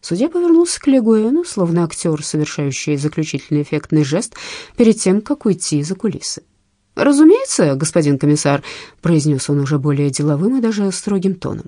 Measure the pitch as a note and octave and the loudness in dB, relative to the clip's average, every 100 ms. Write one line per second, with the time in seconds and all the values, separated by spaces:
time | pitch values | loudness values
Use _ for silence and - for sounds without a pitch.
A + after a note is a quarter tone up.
0 | - F3 C#4+ F4 F4 E4 E4+ - - C4+ | -6 -2 -2 0 4 4 4 0 2 2
1 | A3+ A3 A3 D4 F4 - F3 E3+ E3+ - | 4 2 2 0 -2 -2 0 0 -2 -2
2 | F3 D#3 D3+ D#3 D3+ - C#3+ B2+ - C#3+ | -4 -4 -4 -4 -4 -4 -4 -4 -4 -2
3 | D3 D3 D#3 C#3 - D3 D3 D3+ - D#3 | -2 -4 -4 -6 -2 -4 -2 -4 0 0
4 | D3 D#3 A#3 - - - - - A#3 A3+ | 2 -2 -4 -12 -16 -16 -18 2 4 4
5 | - G3 G#3 D4 A3+ F3+ - D3 D3+ F#3 | 2 0 0 -4 -2 -2 -2 -4 -4 -4
6 | A3 C#3+ - - _ _ _ _ _ - | -4 -6 -10 -12 _ _ _ _ _ -2
7 | C#4+ C#4+ D#4 A4 C5+ - E3+ C3+ D#3 F3 | 2 6 6 6 2 0 0 0 -2 0
8 | D3+ C#3 D3 D3 D3 C#3+ - - - _ | 2 2 2 2 2 -2 -4 -16 -18 _
9 | E3+ E3 D3 C#3 - C#3+ C#3 D3+ C#3 C#3+ | 0 2 2 -2 0 -2 0 0 0 0
10 | C#3+ C3+ D3+ C#3+ F#3+ C4 A3+ G#3 G3 F#3 | -2 -2 -2 0 0 0 -2 -2 -4 -4
11 | - G3 F#3 F#3 - G#2+ | -4 -2 -2 -4 -8 -10